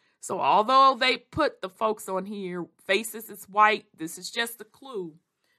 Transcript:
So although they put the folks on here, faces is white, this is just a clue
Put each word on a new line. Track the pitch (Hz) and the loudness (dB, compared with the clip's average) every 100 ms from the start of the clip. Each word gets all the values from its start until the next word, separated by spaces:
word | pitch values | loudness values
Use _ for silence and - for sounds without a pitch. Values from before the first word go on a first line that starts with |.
| _ _ | _ _
So | - 180 | -10 -2
although | 139 180 214 262 269 247 | 4 4 6 6 6 4
they | 254 254 | 0 -2
put | _ 311 294 - | _ -2 -2 -2
the | 190 | -12
folks | - 220 214 - | -4 -4 -4 -6
on | 190 196 | -6 -6
here, | 202 180 180 165 _ - | -8 -8 -8 -10 _ -2
faces | 196 226 226 214 | -2 -2 -12 -16
is | 202 - | -18 -4
white, | 202 214 214 - - | 4 4 4 -4 -12
this | 165 - | -12 -10
is | 180 | -8
just | 226 233 - | -6 -6 -8
a | 208 | -20
clue | _ 269 226 170 160 _ _ _ | _ -12 -10 -10 -14 _ _ _